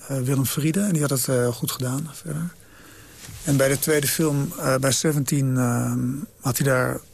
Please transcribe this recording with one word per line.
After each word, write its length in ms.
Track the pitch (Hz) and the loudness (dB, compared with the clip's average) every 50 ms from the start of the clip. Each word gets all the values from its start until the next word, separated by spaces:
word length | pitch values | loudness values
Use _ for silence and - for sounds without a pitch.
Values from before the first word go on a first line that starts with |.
| - - | -8 -6
eh, 100 | 139 135 | -4 -2
Willem 240 | 123 127 139 135 135 | 0 0 2 2 2
Friede. 340 | 120 - 156 143 160 156 196 | 0 0 0 0 0 2 2
En 120 | 208 208 | 2 2
die 80 | 175 151 | 2 2
had 80 | 147 139 | 2 0
het, 180 | 139 131 - - | 0 0 0 0
eh, 180 | 131 123 123 123 | 2 2 2 2
goed 220 | 120 - - - | 0 -2 -4 -6
gedaan 400 | - - 127 123 127 139 160 151 | -4 -4 -4 -4 -4 -4 -6 -8
verder. 360 | 139 - - 165 151 151 165 175 - - - - - - - - - - - - - - - - - - - | -12 -12 -10 -8 -6 -6 -6 -8 -8 -12 -20 -20 -20 -20 -20 -20 -20 -20 -20 -20 -20 -20 -18 -18 -16 -8 -2
En 120 | - 143 | 2 4
bij 120 | 135 135 135 | 4 4 4
de 100 | 143 139 | 2 2
tweede 280 | - 156 156 151 139 | 0 2 2 2 2
film, 460 | 127 - - 165 156 143 143 139 - - - | 0 0 2 2 2 2 0 -2 -4 -4 -4
eh, 160 | 160 143 131 | 0 0 0
bij 160 | 131 135 139 | 2 2 2
Seventeen, 640 | 127 - - 160 147 147 135 - 151 143 135 131 127 | 0 2 2 0 0 0 0 0 0 0 2 2 2
ehm, 420 | 127 127 120 120 120 123 120 120 123 127 123 135 143 - - - - | 2 2 2 2 0 0 0 0 0 -2 -2 -4 -4 -8 -10 -10 -6
had 180 | - 131 123 - | -4 -2 0 0
hij 80 | 143 | 2
daar 340 | 139 131 127 127 127 131 131 - - | 2 4 2 2 0 -2 -4 -8 -14